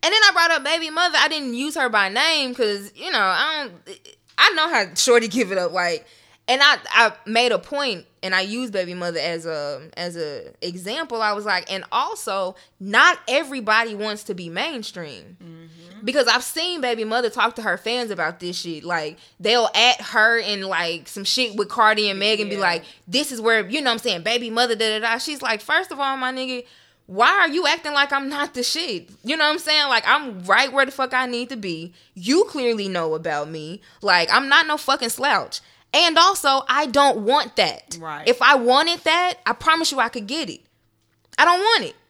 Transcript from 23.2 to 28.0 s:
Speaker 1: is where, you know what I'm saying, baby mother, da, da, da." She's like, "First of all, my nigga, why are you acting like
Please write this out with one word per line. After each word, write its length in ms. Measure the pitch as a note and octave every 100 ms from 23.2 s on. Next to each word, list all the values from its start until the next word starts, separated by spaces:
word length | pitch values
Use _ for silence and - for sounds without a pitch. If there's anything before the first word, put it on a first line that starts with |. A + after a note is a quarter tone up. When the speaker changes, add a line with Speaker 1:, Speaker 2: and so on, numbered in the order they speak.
| D4
Speaker 1:
is 80 | A#3+
where, 260 | A3 A3+ F#3
you 140 | C#4
know 80 | C4+
what 40 |
I'm 40 | A3+
saying, 220 | B3 F3+
baby 280 | E3+ A#3+ A#3
mother, 240 | A3+ B3
da, 240 | A3 A3 G#3+
da, 140 | A3+
da." 40 | A#3
She's 220 | D#4 C#4+
like, 220 | B3+ G#3+
"First 280 | - D#4 F#4
of 60 | C#4
all, 200 | C#4 C4+
my 120 | B3+
nigga, 360 | C4 C4 B3+ B3 _ _ _ _
why 220 | F#3+ B3+
are 180 | G4+ E4+
you 180 | D4+ D#4
acting 280 | E4 D#4
like 180 | C#4+